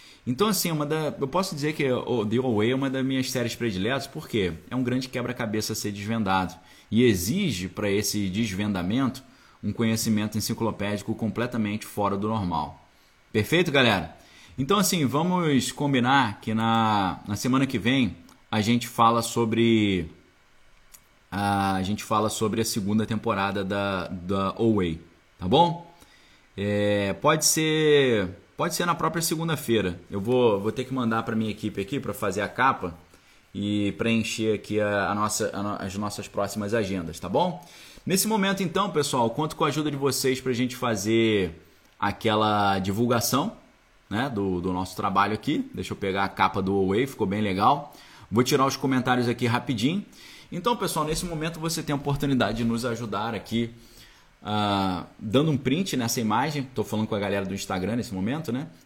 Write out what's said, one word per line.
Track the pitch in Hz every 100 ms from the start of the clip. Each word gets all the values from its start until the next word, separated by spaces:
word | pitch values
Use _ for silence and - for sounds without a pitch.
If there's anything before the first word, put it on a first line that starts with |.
| - - -
Então, | 123 208
assim, | 190 175
uma | 160 143
da, | 156 151 -
eu | 135
posso | 170 190
dizer | 151 147
que | 151 139
o | 123 - 120 107
The | 113
Away | 131 104 110
é | 131
uma | 135
das | 131 131
minhas | 135 127
séries | 131 117 -
prediletas, | 120 92 101 135 -
porque | 156 - 113 92 80 -
é | 127
um |
grande | 123 127 131
quebra-cabeça | 127 120 123 117 107 107
a | 110
ser | 107
desvendado. | 101 101 113 98 95 90 - - - -
E | 107
exige, | 123 95 90 175 190 95 92
pra | - 104
esse | 98 101 104 98
desvendamento, | 95 117 95 104 95 87 117 131 - - - - -
um | 104
conhecimento | 104 113 113 113 104 107 107
enciclopédico | - 113 113 92 101 104 98 113
completamente | 113 101 120 120 104 107 -
fora | - 101 98
do | 107
normal. | 110 92 80 73 - - _ _ _ _
Perfeito, | 110 104 160 170
galera? | 139 123 98 82 - - - - -
Então, | 139 202
assim, | 190 185 135
vamos | 135 175 180 165 135 -
combinar | - 147 131 120 139 120 101
que | -
na, | 110 113 113 110 104 92 76 -
na | 101
semana | 131 131 139
que | 120
vem | 101 135 113 85 - - -
a | 110
gente | 104 120 120
fala | - 113 117
sobre, | 113 - 113 113 117 110 104 92 82 - _ _ _ _ - - - - _ _ -
a, | 92 101 101 98
a | 95
gente | 92 104 -
fala | 107 107
sobre | - 110 98
a | 110
segunda | - 98 107 104
temporada | 110 113 101 98 101 95
da, | 101 101 95 85
da | 92 87 98 95 -
Away, | 117 107 87 80 - _ _ -
tá | 90
bom? | 135 170 160 - - - - - - _ -
É, | 101 104 104 104 98 95
pode | 147 156
ser, | - - 156 156 151 147 131 113 92 92 - -
pode | 160 170
ser | 175
na | 165
própria | 165 165
segunda-feira. | 160 160 165 151 - 113 92 90 -
Eu | 101
vou, | 98 127 120 98
vou | 104
ter | 107 127
que |
mandar | 131 117 113
pra | 113 110
minha | 110
equipe | 95 107 98
aqui | 95 139
pra | 110
fazer | 101 104 95
a | 98
capa | - 131 127 90 82 - - _ - _
e | 98 101 104 101 95
preencher | 113 113 107 - 110 104
aqui | - 104
a, | 104 101 92
a | 104
nossa, | 104 - 107
a | -
no-, | 101 101 98
as | 95
nossas | 104 - 101
próximas | - 98 107 101
agendas, | 117 98 95 82 82
tá | 90
bom? | 117 180 165 - - - - -
Nesse | 190 208
momento, | 220 196 196
então, | 180 180 202
pessoal, | 156 143 135 117
conto | 131 156 -
com | 156
a |
ajuda | 143 151
de | 143
vocês | 139 127 135 127
pra | 131
gente | 117 127 123
fazer | 123 107 101 113 113 107 90 82 - - _ -
aquela | 101 101 110 107 107 104 101 95
divulgação, | 95 101 120 120 - 131 180 - - _ _ _ -
né, | 104 139
do, | 110 98 90
do | 90
nosso | 90 92 -
trabalho | 104 95 101
aqui. | 107 - 156 254 -
Deixa | 92
eu | 107
pegar | 98 95
a | 98
capa | - 95 104
do | 95 98
Away, | 95 101 135
ficou | - 104
bem | 104
legal. | 104 92 110 147 - - - - -
Vou | 104
tirar | 123 147 135
os | 131
comentários | 135 131 123 123 120
aqui | 117 120
rapidinho. | 117 117 120 123 190 - - - - -
Então, | 175 180 240
pessoal, | 185 165 151
nesse | 160 180
momento | 160 160 165
você | 160 160
tem | 147
a | 143
oportunidade | 143 143 147 135 101 110
de |
nos | 117 117
ajudar | 123 113 113 98 113 107
aqui, | - 113 117 - - - - - - _
ah, | - 104 104 98 95 90 - -
dando | 110 117 160
um | 135
print | - 151 190 139
nessa | 113 127
imagem. | 110 110 135 143 127
Tô | -
falando | 104 107 110
com |
a | 107
galera | 101 101 95
do |
Instagram | 95 - 95 92 120
nesse | 110
momento, | 92 98 147 160
né? | 123 - -